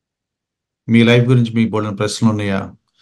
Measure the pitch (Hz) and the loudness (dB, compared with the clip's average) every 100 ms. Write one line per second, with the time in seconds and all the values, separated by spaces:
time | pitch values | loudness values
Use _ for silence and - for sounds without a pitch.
0 | _ _ _ _ _ _ _ _ - 117 | _ _ _ _ _ _ _ _ 0 2
1 | 117 123 120 123 110 113 107 107 104 98 | 4 4 4 2 0 -2 -2 -4 -6 -4
2 | 104 - 113 104 101 95 98 - _ _ | -6 -2 -2 0 -4 -6 -8 -16 _ _